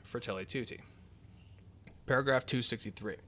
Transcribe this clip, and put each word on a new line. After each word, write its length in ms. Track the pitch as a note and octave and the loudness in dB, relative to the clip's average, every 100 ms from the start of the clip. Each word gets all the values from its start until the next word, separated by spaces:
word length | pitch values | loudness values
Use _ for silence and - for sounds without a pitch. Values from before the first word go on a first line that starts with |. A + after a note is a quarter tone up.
Fratelli 420 | - B2 B2+ F#2+ F#2+ | -6 -6 -2 -4 -2
Tutti? 360 | C3+ A2+ - - - - - - - - - - - - - - | -4 -4 -8 -14 -20 -20 -20 -20 -20 -20 -20 -20 -20 -20 -10 2
Paragraph 400 | C3 C#3 B2+ - | 4 6 4 4
two 160 | B2+ | 0
sixty-three. 540 | A#2 A2+ G#2 - G#2 D#2 | 2 -2 -6 -6 -6 -6